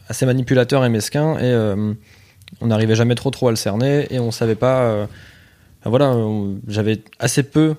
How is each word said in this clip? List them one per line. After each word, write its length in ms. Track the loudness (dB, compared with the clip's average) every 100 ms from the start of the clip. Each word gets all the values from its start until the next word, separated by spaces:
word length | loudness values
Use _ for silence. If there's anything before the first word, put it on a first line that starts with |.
| -12
assez 180 | -2 0
manipulateur 600 | 0 2 2 2 2 2
et 40 |
mesquin. 440 | 0 -2 -2 -2 0
Et, 60 |
euh, 500 | 0 2 0 0 -2 -6 -10 -20 -20 _ -20 -6
on 60 | 0
n'arrivait 280 | 2 2 2
jamais 200 | 2 0
trop, 140 | -2
trop 200 | -2 0
à 20 |
le 60 | 0
cerner 500 | -2 -2 0 0 0
et 100 | -2
on 100 | -4
savait 240 | -2 -2 0
pas, 280 | 0 2
euh, 220 | 2 0 -4 -10 -20 -20 _ _ _ _
enfin, 80 | -2
voilà, 220 | 2 2
on, 460 | 2 0 -2 -4 -8 -6
j'avais 320 | -2 0 -2 -6 -6
assez 240 | -2 -2
peu 320 | 0 0 0